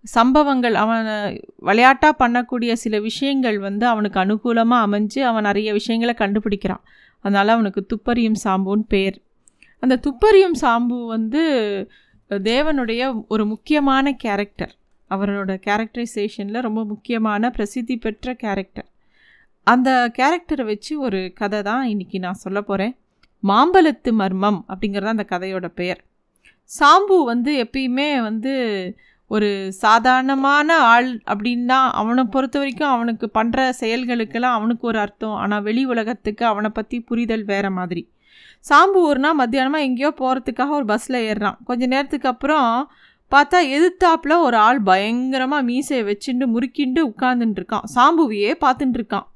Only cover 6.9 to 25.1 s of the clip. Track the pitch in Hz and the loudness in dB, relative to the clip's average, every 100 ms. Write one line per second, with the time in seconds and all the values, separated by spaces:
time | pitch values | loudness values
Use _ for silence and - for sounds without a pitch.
6.9 | _ _ _ 196 202 202 233 208 196 196 | _ _ _ 0 2 4 2 0 -4 -6
7.9 | 220 - 240 226 214 214 190 190 208 214 | -6 -2 0 0 0 -2 -2 0 -2 0
8.9 | 202 196 - _ _ _ _ _ _ 254 | 0 0 -6 _ _ _ _ _ _ 0
9.9 | 254 294 247 427 392 381 320 269 233 240 | 0 -2 2 6 8 6 2 2 2 0
10.9 | 247 233 226 220 285 330 262 214 196 214 | -4 -4 -4 -2 0 0 0 -2 -4 -8
11.9 | _ _ _ _ 202 196 247 302 285 233 | _ _ _ _ -4 0 0 0 0 -2
12.9 | 233 262 226 - 214 214 214 - 302 190 | -2 -2 -4 -4 -2 -2 -6 -2 0 2
13.9 | 269 277 269 233 202 208 - 170 _ _ | 2 0 -4 -4 -4 -6 -8 -12 _ _
14.9 | _ _ 196 202 202 190 190 202 208 226 | _ _ -4 -4 -4 -6 -6 -2 -2 -4
15.9 | 240 240 220 208 - 196 226 240 220 214 | -8 -8 -6 -6 -6 -8 -6 -4 -4 -6
16.9 | 208 - 226 220 208 240 247 202 254 233 | -10 -6 -2 -2 0 -2 -4 -6 -6 -6
17.9 | 247 233 214 247 240 220 196 196 - - | -6 -6 -8 -10 -8 -6 -6 -8 -16 -18
18.9 | _ _ _ _ _ _ _ - 247 262 | _ _ _ _ _ _ _ 2 4 4
19.9 | 254 240 240 262 349 339 285 220 214 - | 2 0 0 0 0 -4 -6 -4 -6 -6
20.9 | 302 262 190 185 - 202 214 202 247 254 | -6 -4 -4 -6 -6 -4 -4 -2 -2 -2
21.9 | 208 185 190 180 190 185 196 208 196 208 | -4 -6 -8 -8 -8 -6 -6 -4 -4 -4
22.9 | - _ _ _ _ 196 262 311 370 320 | -6 _ _ _ _ 0 4 6 6 4
23.9 | 233 254 220 190 190 202 190 - 190 214 | 2 -2 0 0 0 0 -2 -6 -8 -6
24.9 | 202 202 | -4 -4